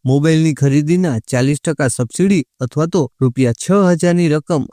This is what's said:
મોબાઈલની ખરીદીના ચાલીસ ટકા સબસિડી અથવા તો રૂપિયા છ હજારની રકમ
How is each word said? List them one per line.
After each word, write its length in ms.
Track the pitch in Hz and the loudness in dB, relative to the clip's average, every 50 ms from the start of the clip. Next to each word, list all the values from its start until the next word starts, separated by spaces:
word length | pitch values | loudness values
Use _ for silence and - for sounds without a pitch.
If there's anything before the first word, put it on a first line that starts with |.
| - | -2
મોબાઈલની 480 | 127 131 143 147 160 160 156 160 160 147 | 0 2 2 2 2 2 2 2 0 0
ખરીદીના 640 | - 139 139 135 147 147 151 170 180 185 170 127 110 | 0 0 2 2 2 2 2 0 0 0 0 -2 -4
ચાલીસ 380 | - - - 123 127 139 147 143 | -4 -4 -2 -2 0 0 -2 -2
ટકા 260 | - 170 156 - 151 127 | -4 -6 -4 -2 -2 -2
સબસિડી 560 | - - 127 113 - - 180 196 202 170 127 - _ _ | -2 -4 -6 -6 -2 -2 0 2 2 0 -2 -4 _ _
અથવા 260 | 131 123 - 147 156 | -10 -6 -4 -4 -4
તો 260 | 175 - 185 139 - - _ | -2 -2 -2 -2 -4 -4 _
રૂપિયા 320 | 135 127 120 - 131 120 113 | -2 -2 0 0 0 0 -2
છ 180 | - - - | -2 -2 0
હજારની 580 | 185 202 196 180 175 160 - 175 175 175 175 160 | 2 2 4 2 2 2 2 0 2 2 2 2
રકમ 340 | 147 156 - - 175 147 127 - | 0 -2 -2 -2 -2 -2 -2 -4